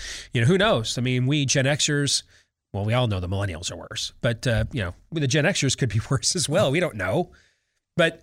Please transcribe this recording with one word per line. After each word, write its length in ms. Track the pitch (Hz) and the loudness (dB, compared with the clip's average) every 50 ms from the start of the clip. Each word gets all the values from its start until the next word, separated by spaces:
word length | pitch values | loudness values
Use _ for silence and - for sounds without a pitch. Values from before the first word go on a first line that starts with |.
| - - - - - - | -12 -12 -12 -14 -14 -4
you 100 | - 123 | -2 2
know, 40 | 117 | 4
who 120 | 135 190 185 | 4 6 6
knows? 380 | 202 226 190 120 110 - - 131 | 4 4 2 2 0 -2 -4 -2
I 40 | |
mean, 240 | 120 127 127 127 127 | 0 0 0 0 2
we 200 | 131 147 151 139 | 2 2 2 0
Gen 200 | 123 - 143 131 | 2 2 2 2
Xers, 560 | 139 151 147 - - 147 143 143 135 - - - _ _ _ _ _ _ _ _ _ | 2 2 0 0 0 0 0 0 0 -2 -2 -4 _ _ _ _ _ _ _ _ _
well, 140 | - 98 101 | -6 -4 -2
we 80 | 110 117 | 0 2
all 140 | 127 127 113 | 2 2 0
know 120 | 101 90 | 0 -2
the 100 | 90 87 | -2 -4
millennials 420 | 98 98 101 98 82 78 82 - | -2 -2 -2 -4 -4 -6 -8 -8
are 60 | 92 85 | -10 -10
worse, 360 | - - - - - - - - | -12 -10 -8 -8 -8 -8 -10 -6
but, 240 | - 120 120 - - | -4 -4 -4 -2 0
uh, 200 | 131 113 107 110 - | 0 0 0 0 -2
you 120 | - 117 92 | -2 -4 -4
know, 100 | 85 - - _ _ | -4 -6 -10 _ _
the 140 | 160 165 143 | -4 -2 0
Gen 200 | 127 113 151 139 | 2 2 2 2
Xers 300 | 190 - - 147 131 - | 2 2 2 0 0 0
could 140 | - 147 110 | 0 0 0
be 120 | - 113 - | 0 -2 -2
<laughs> 60 | - | 0
worse 240 | 139 120 - - - | -2 0 0 0 -2
as 120 | 180 120 - | -2 -2 0
well. 220 | 147 190 208 139 | 2 2 2 4
We 100 | 131 175 | 2 2
don't 160 | 180 151 - | 0 -2 -2
know. 360 | 107 90 92 107 156 269 - - - _ _ _ _ _ _ _ _ _ _ _ - | -4 -2 0 0 0 -2 -2 -8 -18 _ _ _ _ _ _ _ _ _ _ _ 2
But, 240 | 165 165 165 - | 2 2 2 -4